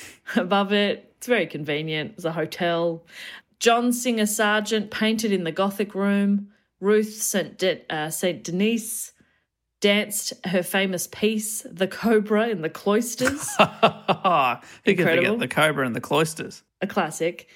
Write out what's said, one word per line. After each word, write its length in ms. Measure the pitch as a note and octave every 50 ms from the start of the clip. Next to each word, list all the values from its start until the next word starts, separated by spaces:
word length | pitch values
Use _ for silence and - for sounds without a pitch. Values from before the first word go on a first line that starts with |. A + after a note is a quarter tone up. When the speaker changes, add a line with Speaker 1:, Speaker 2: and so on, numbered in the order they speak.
| - -
Speaker 1:
<laughs> 280 | - _ _ - -
above 360 | G#3 F3+ F3+ G3+ G3+ G3+ F#3+
it. 360 | G#3 G3+ G3+ F#3+ - - - _ _ _
It's 80 | -
very 200 | B3 A#3+ G3+ E3
convenient. 680 | - - C#3+ D3 D3+ D3 D3+ D#3+ D#3+ D#3 D#3 C#3+ - -
It's 80 | - E3
a 80 | D#3+
hotel. 720 | D#3+ E3+ D#3+ E3 - - F3 E3+ E3+ E3 E3+ E3+ E3 E3 - - - - - - - - - _ _ _
John 320 | - A#3 A#3 A#3+ A#3+ B3
Singer 340 | A#3+ - - B3+ A3+ A3 G#3
Sargent 640 | G#3 - A3+ G#3+ G#3 G#3+ A3 G#3 G#3+ A3+ G#3+ G#3 -
painted 420 | - - G#3+ A3 A3+ A3 A#3 G#3
in 120 | G3 F3+ E3+
the 80 | E3
Gothic 420 | E3 - G3 G3 G3 - G3+ G3+ -
Room. 540 | F#3+ G3 G3+ G3+ G3+ G3+ G3+ G3+ G3+ G3+ - _ _ _ _ _ _
Ruth 320 | F#3 G3+ G#3+ G#3+ G#3+ G#3+
Saint 460 | - - - - - F#3 D#3+ - - -
De-, 240 | F3+ F#3 D3+ - - -
uh, 180 | D#3+ D#3 D3+ D#3+
Saint 360 | - - F#3+ F3+ D#3 - -
Denis 680 | E3 E3+ F#3 G#3 A3+ A#3 G#3+ A3 - - - - - - _ _ _ _ _ _ _ _ _ _ _ _ _
danced 520 | - G3+ G3+ G#3 G3+ G#3 - - - - - - -
her 160 | F3+ G3 F3+
famous 440 | E3+ - - F#3+ G3 F#3+ F#3 E3+ - -
piece, 540 | - - G#3+ A3 A3 G#3+ G#3+ - - - - -
The 160 | - F3 F#3+ G3
Cobra, 600 | - - - A#3 A3+ G#3+ G3+ G#3+ G#3+ G#3 A#3 A#3+
in 140 | G#3 E3
the 80 | D#3 D#3+
cloisters. 800 | - - - G3 G#3 A#3 A#3+ - - - B3+ C4+ C#4 D4 - -
Speaker 2:
<laughs> 60 | - -
Who 60 | G3
can 960 | - - - A#3+ - - - - - E3 - - F#3 E3+ D3 C3 B2 A2+ - - - - - -
forget 140 | G#3 G3 F3+
Speaker 1:
Incredible. 380 | F3 E3+ E3 F3 - - A3 A#3
Speaker 2:
The 100 | C4 B3+
Cobra 380 | - D3+ D#3 D#3 C#3+ C#3 C3
in 60 | B2
the 80 | A2+ B2
cloisters? 640 | - - D3 D3+ E3 D#3+ - - - - - - - _ _ _
Speaker 1:
A 60 | -
classic. 640 | G3+ - G3+ E3 D#3 - - E3 F3+ E3+ - - - -